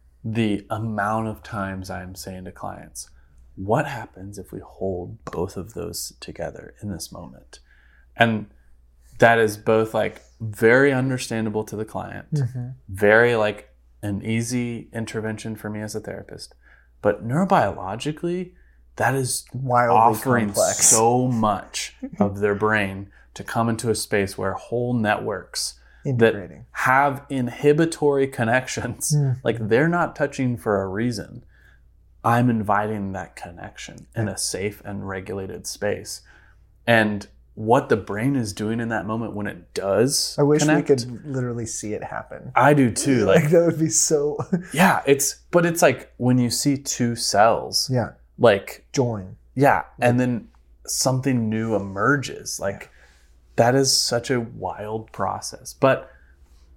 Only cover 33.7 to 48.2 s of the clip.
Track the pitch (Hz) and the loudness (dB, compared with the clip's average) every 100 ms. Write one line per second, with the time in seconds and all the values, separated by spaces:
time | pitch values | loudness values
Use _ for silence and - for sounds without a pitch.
33.7 | - - 78 - 113 104 92 - 92 104 | -16 -18 -18 -10 -6 -4 -4 -6 -4 -6
34.7 | - 101 101 98 95 95 98 95 87 - | -8 -10 -10 -8 -8 -8 -8 -8 -10 -12
35.7 | - 104 92 - - - - _ _ _ | -4 -4 -4 -8 -16 -18 -20 _ _ _
36.7 | _ 120 113 107 104 - - _ - 110 | _ 2 4 4 -2 -8 -20 _ -8 2
37.7 | 127 147 110 95 101 127 139 104 95 107 | 2 4 0 0 -4 -2 -2 -4 -4 -4
38.7 | 117 117 107 98 113 110 104 101 87 - | -4 -4 -4 -4 -6 -6 -6 -8 -10 -10
39.7 | - 95 98 127 - - - 143 151 151 | -6 0 2 2 2 -2 2 4 4 4
40.7 | 147 147 131 123 113 151 131 123 117 113 | 2 4 2 0 -10 -8 -6 -4 -6 -8
41.7 | - 104 104 - 110 - - 127 120 135 | -8 -8 -8 -8 -10 -10 -14 -2 4 6
42.7 | 147 123 90 - 117 95 165 147 170 170 | 6 4 2 2 4 6 6 6 4 4
43.7 | 151 160 - - 151 147 - - 175 - | 2 0 0 2 2 0 -4 -4 -4 -2
44.7 | 156 185 120 139 139 - - _ 175 170 | 2 4 4 2 2 2 -6 _ 2 2
45.7 | 165 160 127 - - 123 127 120 - 143 | 4 4 4 -6 -2 2 4 2 0 0
46.7 | 131 - - 120 117 - 98 113 80 - | 0 -4 -2 -2 -2 0 4 6 4 -2
47.7 | - - 127 101 - | -4 -2 -2 -2 -8